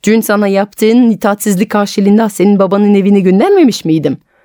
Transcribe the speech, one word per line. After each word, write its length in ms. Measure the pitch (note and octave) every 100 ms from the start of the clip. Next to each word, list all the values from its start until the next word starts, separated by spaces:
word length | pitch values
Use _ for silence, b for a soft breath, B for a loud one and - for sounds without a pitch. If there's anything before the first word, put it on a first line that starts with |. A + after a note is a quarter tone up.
"Dün 180 | - A3+
sana 280 | A3 G#3 G#3
yaptığın 640 | G3 G3+ - A3 A#3+ A#3
itaatsizlik 600 | G3+ A3 G#3 G#3+ F#3 A3
karşılığında 580 | G#3+ G3+ - G3 G#3 A3
senin 300 | - F#3+ G3+
babanın 360 | F#3+ G3+ G#3
evine 260 | G3+ G3 G3+
göndermemiş 640 | F#3 F#3+ F#4 G4 C#4 -
miydim?" 340 | E3+ D#3+ D3 B2+ _ _